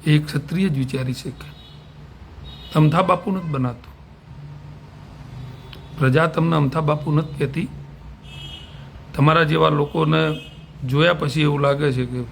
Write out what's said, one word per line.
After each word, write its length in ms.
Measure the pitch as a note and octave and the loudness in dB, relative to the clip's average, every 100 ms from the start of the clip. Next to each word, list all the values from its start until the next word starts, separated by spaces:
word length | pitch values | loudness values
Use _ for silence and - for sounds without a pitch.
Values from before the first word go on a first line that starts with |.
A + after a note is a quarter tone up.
| - | 4
એ 100 | D3+ | 4
એક 100 | D3+ | 2
ક્ષત્રિય 420 | D3 - E3 F#3+ | -6 -4 0 0
જ 100 | C#3 | 0
વિચારી 340 | B2+ C3+ B2+ | -2 -2 -4
શકે. 500 | B2+ - B2 - - - - - - - - - - - - - | -6 -8 -12 -16 -18 -20 -20 -20 -20 -20 -20 -20 -18 -18 -16 -4
અમથા 280 | D#3 D#3 D#3+ | 4 4 6
બાપુ 280 | F#3 F3+ G#3+ | 4 2 0
નથી 180 | F#3+ E3+ | -4 -2
બનાતો, 400 | C#3+ B2+ A#2 - - - - - - - - - - - - - - - - - - - - - - | -2 -2 -4 -14 -20 -20 -20 -20 -18 -16 -16 -16 -18 -20 -20 -18 -18 -16 -14 -14 -16 -16 -18 -16 0
પ્રજા 280 | C3+ C3 E3 | 2 4 4
તમને 300 | E3 E3 E3 | 2 2 4
અમથા 240 | C#3 D#3 | 2 2
બાપુ 320 | D3+ D3+ C#3+ | 0 0 2
નથી 220 | D3+ D#3+ - | 0 0 -4
કહેતી. 300 | C#3+ D#3 F#3+ - - - - - - - - - - - - - - | -4 -2 -6 -8 -16 -18 -18 -18 -18 -16 -16 -16 -18 -18 -18 -18 -12
તમારા 280 | - C#3+ D#3 | 2 4 6
જેવા 260 | D#3+ D#3 D#3 | 4 4 4
લોકોને 720 | D3 D3 E3 D#3 D#3+ D#3 D3+ - - - - C3 | 4 0 0 2 4 2 -2 -10 -20 -20 -10 -2
જોયા 280 | C#3 E3 | 4 4
પછી 260 | F3 D3+ D3+ | 4 0 2
એવું 200 | D3+ C#3+ | 2 4
લાગે 320 | C#3+ C#3+ D3 | 2 2 2
છે 120 | B2+ B2 | 0 -2
કે 180 | B2 A#2 | -4 -8